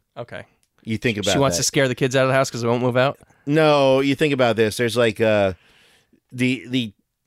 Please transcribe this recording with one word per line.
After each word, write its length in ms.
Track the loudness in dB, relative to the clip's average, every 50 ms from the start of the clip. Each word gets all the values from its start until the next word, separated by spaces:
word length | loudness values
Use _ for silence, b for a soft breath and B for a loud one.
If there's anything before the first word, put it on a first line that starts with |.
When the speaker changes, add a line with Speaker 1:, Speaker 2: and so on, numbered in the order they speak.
| _ _ -18 -18
Speaker 1:
Okay. 280 | -16 -16 -16 -18 -18 _ _ _ _ _ _ _ -10
Speaker 2:
You 140 | -8 -8 -4
think 200 | -2 -2 -2 -2
about 140 | -2 -2 0
Speaker 1:
She 60 | 0
wants 180 | 0 0 0 -2
Speaker 2:
that. 40 | -4
Speaker 1:
to 40 | -2
scare 200 | 0 0 0 0
the 80 | 0
kids 200 | -2 -2 -2 0
out 80 | 0 0
of 60 | 2
the 40 | 2
house 140 | 0 0 -2
'cause 100 | -4 -4
they 60 | -2 -2
won't 140 | -2 0 0
move 140 | 0 0 0
out? 200 | 0 0 -2 _ -16 _ _ _ -6
Speaker 2:
No, 540 | -2 0 2 4 4 4 4 4 4 4 2
you 140 | 2 0 0
think 180 | 0 0 0 0
about 220 | 2 2 2 2
this. 220 | 2 0 0 0 -2
There's, 200 | -4 -2 0 2
like, 240 | 0 0 2 0
uh, 320 | 0 2 2 2 2 0 -2 -6 b b b b b b b b b b b _ _ _
the, 340 | -6 -2 -2 -2 -2 -4 -6 -4
the, 260 | -4 -4 -4 -4 -8 _ _ _ _ _ _